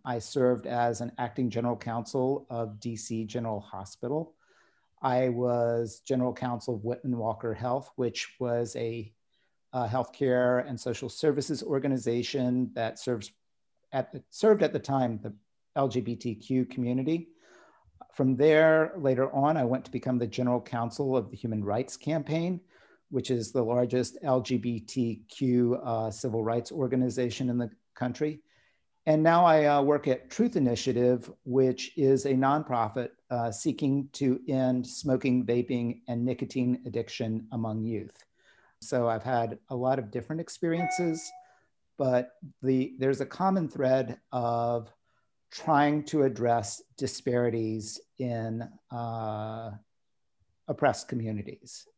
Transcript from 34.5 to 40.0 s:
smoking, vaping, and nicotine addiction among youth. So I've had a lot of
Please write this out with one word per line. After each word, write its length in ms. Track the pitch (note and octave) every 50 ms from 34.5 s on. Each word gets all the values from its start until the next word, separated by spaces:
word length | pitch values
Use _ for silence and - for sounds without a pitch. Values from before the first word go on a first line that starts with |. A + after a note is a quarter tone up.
| C3+ C3 B2+ B2+ B2+ B2 B2
smoking, 600 | - - - - C#3+ C3 B2 - C3 B2 B2+ A2
vaping, 540 | A#2 A#2+ A#2+ A#2+ - B2+ A#2+ A#2+ A#2 - - - -
and 160 | A#2+ A#2 A#2+
nicotine 580 | B2+ B2 - C3 - - C3 B2 B2 B2+ B2+ -
addiction 600 | A#2+ G2+ A#2 A2+ - - - A#2 A2 A2 A2+ A2+ A2
among 320 | B2 A2+ A2+ A2 G#2+ A2+ A2
youth. 400 | A#2 A2+ G2+ G#2+ - - - - _ _ _ _ _ _ _ _ _ _ -
So 280 | - - C#3 B2 A#2 A#2
I've 140 | A2+ -
had 360 | - B2+ B2+ A#2 A#2 A2 - - _ -
a 60 | C3+
lot 240 | A#2+ B2+ C3 C3
of 100 | C3